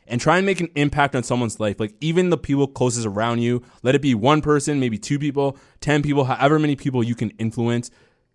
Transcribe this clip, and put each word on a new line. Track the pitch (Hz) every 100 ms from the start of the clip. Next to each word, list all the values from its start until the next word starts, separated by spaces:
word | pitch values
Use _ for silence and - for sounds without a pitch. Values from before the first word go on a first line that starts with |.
| -
and | 147
try | 156 175
and | 196
make | 185
an | 170 147
impact | 147 151 139 131
on |
someone's | 113 123 117 -
life. | 107 98
Like, | 107 -
even | 156 165 185
the | 165
people | - 139 135
closest | - 127 120 113
around | 101 117 117
you, | 120 123 - _
let | 120 139
it |
be | 139
one | 113 117 156
person, | 151 147 143 147
maybe | 127 107
two | - 143
people, | 147 139 139 135 _ _
ten | - 151
people, | 147 143 131
however | 117 139 156
many | 151 135
people | 143 127
you | 113 117
can | 110 -
influence, | 113 113 117 120 - - _ _ _